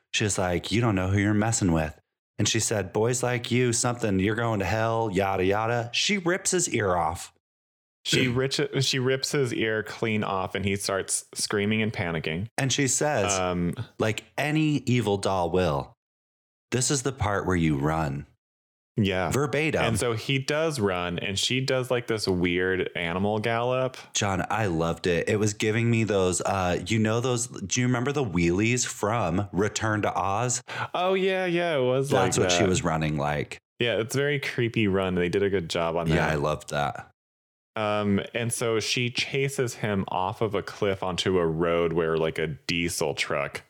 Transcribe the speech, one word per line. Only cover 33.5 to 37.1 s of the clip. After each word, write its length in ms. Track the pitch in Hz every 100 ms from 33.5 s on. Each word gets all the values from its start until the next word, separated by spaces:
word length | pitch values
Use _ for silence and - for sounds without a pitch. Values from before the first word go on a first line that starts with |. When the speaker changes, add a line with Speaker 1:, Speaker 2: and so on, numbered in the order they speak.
| - _ _
Speaker 2:
Yeah, 200 | 120 101
it's 140 | 110 135
a 20 |
very 220 | 143 147
creepy 480 | - - 120 117 107
run. 260 | 95 92 90
They 140 | 87
did 140 | 95
a 60 | 101
good 200 | 95 82
job 260 | 87 82 82
on 120 | 82
Speaker 1:
Yeah, 80 | 80
Speaker 2:
that. 120 | 78
Speaker 1:
I 40 | 78
loved 360 | 73 76 -
that. 400 | 73 71 - -